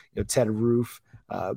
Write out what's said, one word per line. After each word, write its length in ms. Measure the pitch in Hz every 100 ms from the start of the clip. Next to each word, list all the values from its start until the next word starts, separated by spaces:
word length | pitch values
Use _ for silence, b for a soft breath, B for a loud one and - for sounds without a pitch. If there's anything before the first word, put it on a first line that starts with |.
| B
you 60 | -
know, 40 |
Ted 240 | 101 - 113
Roof, 520 | 107 117 117 120 - b b -
uh, 260 | 90 92